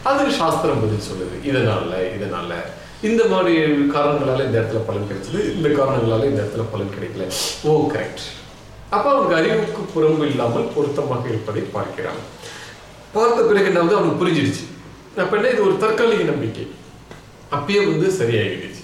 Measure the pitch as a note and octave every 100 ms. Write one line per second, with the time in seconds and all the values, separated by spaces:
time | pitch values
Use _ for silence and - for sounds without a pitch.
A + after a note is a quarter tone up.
0 | C4 C#4 C#4+ - E3 D#3 D#3+ C3+ G#2+ G2+
1 | - F#2+ F2+ F#2 C#3+ B2+ A2+ F#2+ F2 F#2
2 | F#2 G2 G2 F2+ F2 E2+ - - - -
3 | G#3+ A3+ A3 F#3+ F3 E3 D3+ C#3+ C#3+ C#3+
4 | C#3+ C#3 C3 B2+ C3 A2 - A2 G2 G2+
5 | G#2 F#2+ - F#3 G#3+ F#3 D3+ C#3+ C3 A#2+
6 | A2+ A2 C#3 A#2 G2+ A2+ A#2 G2+ G2 G2
7 | F2+ - F#2+ - - - D3 D3+ - -
8 | - - - - - - - - - G#3+
9 | C#4+ C#4 - D#3+ E3 A3 G#3 - - E3
10 | D#3 D#3 C#3+ B2 A#2 E3 A#3 - C#3 -
11 | B2+ B2 - A2 - G#2 - G#2 F#2+ -
12 | - - - - - - - - - -
13 | - G#3 A#3 A3+ G#3+ G3+ F#3+ F3 E3+ G#3
14 | E3 F3 F3 D#3+ - - - - - -
15 | - - F#3+ G#3+ B3 A3+ G3 - A3 -
16 | A#3 G3+ E3+ - A2+ - - - - -
17 | - - - - - D3+ - G3+ G3 D#3
18 | F#3 - A#2 A2 F#2+ F#2 - -